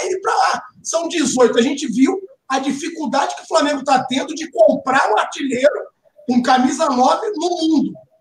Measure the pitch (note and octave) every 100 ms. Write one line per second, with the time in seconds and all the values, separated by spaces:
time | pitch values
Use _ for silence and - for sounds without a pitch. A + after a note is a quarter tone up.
0 | - - A4+ - F#3+ - - _ - E4
1 | E4 E4+ C4+ B3+ A#3 A#3+ B3+ - C4+ G#3+
2 | D#4 F#4+ - _ - C4+ C#4 - E4 D#4
3 | C4 C4+ E4 - - E4 D4 C#4 - B3+
4 | - C4+ - D#4+ - - D4 - C4 C4+
5 | E4+ G#4+ - F4 C4+ B3 C#4 - - _
6 | _ _ - A#3+ - B3+ C#4 - D#4 B3
7 | C4+ - A4 D4+ F4 E4+ D#4+ D4 - -
8 | _ _